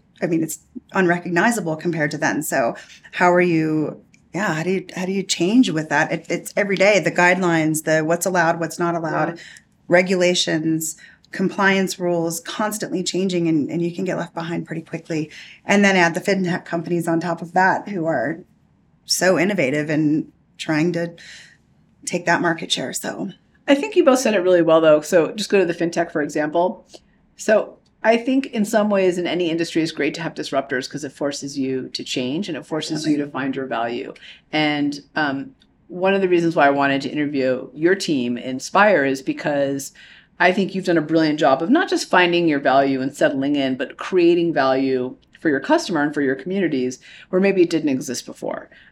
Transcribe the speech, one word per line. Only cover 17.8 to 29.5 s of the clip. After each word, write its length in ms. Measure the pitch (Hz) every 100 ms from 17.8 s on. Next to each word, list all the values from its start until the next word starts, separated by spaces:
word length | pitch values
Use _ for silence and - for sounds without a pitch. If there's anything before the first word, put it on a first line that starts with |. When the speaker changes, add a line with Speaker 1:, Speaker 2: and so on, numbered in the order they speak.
| -
Speaker 1:
who 160 | 202 160
are 340 | 143 120 160 - _ _ _ _ _
so 340 | - - 180 170
innovative 520 | 185 190 131 147 151
and 420 | 151 151 156 - _ _ -
trying 360 | - 156 170
to 200 | 170 170 170 - - - _ _ _ _ _ -
take 200 | 170 175
that 160 | 165
market 300 | 170 165 -
share. 220 | - 131
So 380 | 185 - 196 190 - _ _ -
Speaker 2:
I 80 | 277
think 220 | 427 359
you 80 | 302
both 140 | 262
said 140 | 220
it 60 | 208
really 220 | 180 180
well, 180 | 165 160
though. 220 | 160 151
So 300 | 151 180 151
just 160 | - 196
go 100 | 202
to 60 | 175
the 80 |
fintech, 360 | 170 170 180 170
for 100 | 160
example. 640 | 147 151 151 170 180 220 _ - _ _ _ -
So 440 | - 208 - - _ _
I 120 | 220 233
think 280 | 233 269 269
in 160 | 240
some 260 | 202 220 214
ways 280 | 196 185 180
in 100 | 160
any 220 | 165
industry 320 | 170